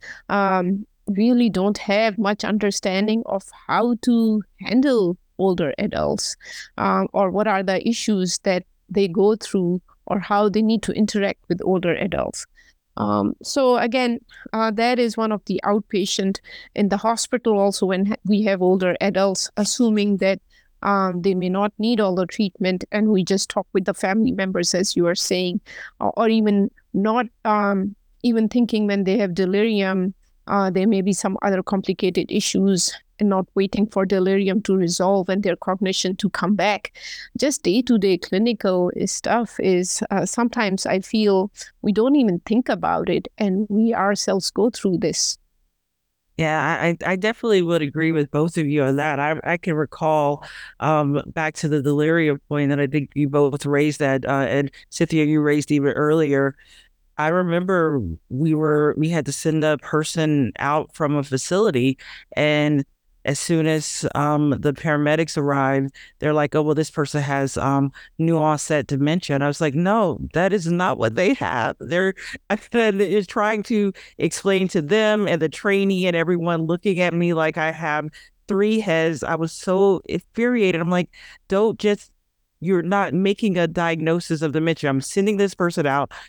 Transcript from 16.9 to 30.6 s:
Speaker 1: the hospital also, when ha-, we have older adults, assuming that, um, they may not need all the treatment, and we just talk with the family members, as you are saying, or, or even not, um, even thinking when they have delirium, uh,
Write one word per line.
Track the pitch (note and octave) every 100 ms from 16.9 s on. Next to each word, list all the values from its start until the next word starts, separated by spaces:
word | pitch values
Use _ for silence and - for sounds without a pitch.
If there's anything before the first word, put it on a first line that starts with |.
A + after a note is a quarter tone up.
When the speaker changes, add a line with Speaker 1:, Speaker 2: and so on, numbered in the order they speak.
Speaker 1:
the | G3+
hospital | A3 A3+ - A#3+ A#3 G3+
also, | G3+ G3 F#3+
when | F#3 G3
ha-, | A3
we | F#3 G#3
have | G#3+ F#3+
older | F#3 F#3 F3+ E3
adults, | G3 F#3+ G3 F#3 - -
assuming | G3+ - A#3 G#3+ G3+ G3
that, | F#3+ F#3+ _ _ _ -
um, | G3 G3 F#3+ F3
they | F#3+
may | F#3 F3+
not | F#3+ G#3 -
need | A3 A3+
all | G3
the | F#3 F3
treatment, | - G3+ - F#3 F#3 -
and | G#3 G#3+
we | G3
just | E3+ G3 -
talk | G#3 -
with | G3
the | G3
family | F#3+ F#3+ G#3 A3
members, | F#3+ F#3+ F#3 F3 F3
as | F3+
you | - E3+
are | F#3
saying, | - F3+ F3+ - - - - -
or, | G#3 -
or | A3+
even | A3+ G#3+ G3+ G3 _ _
not, | F#3 G#3 A#3 A#3+ _
um, | A3+ G#3 G3+ G3 G3 - _ _
even | B3 A3+ A3
thinking | A#3+ A#3 G#3+ G#3
when | G3+
they | F#3+ G#3+
have | G3
delirium, | F3 F#3 G3+ A3+ G#3 F#3+ F#3+ F#3 - _ _ -
uh, | G3+